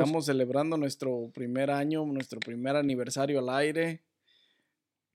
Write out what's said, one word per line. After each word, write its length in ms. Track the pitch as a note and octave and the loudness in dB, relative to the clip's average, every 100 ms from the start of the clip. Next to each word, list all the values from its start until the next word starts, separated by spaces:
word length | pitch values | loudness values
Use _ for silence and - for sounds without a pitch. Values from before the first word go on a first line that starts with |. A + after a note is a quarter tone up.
Estamos 240 | D3+ D#3+ D3 | 2 2 2
celebrando 520 | C3 B2 C3+ D#3+ D#3+ | 2 2 2 0 0
nuestro 540 | C#3 - C3+ B2 A#2 | -2 -2 -2 -2 -4
primer 380 | C#3 B2 B2+ C#3 | -6 -4 0 0
año, 340 | C#3+ D3 D#3 D3+ | 0 0 -2 -2
nuestro 340 | C3+ B2+ A#2 | -4 -6 -8
primer 360 | - A#2+ C3 D3 | -8 -4 0 2
aniversario 640 | C#3+ B2 B2 C3+ C#3 C#3 | 2 0 -2 0 2 2
al 100 | B2 | 2
aire. 540 | C3+ D3+ D#3+ E3 D#3+ _ _ _ _ _ _ _ _ _ _ _ | 2 2 2 -2 -4 _ _ _ _ _ _ _ _ _ _ _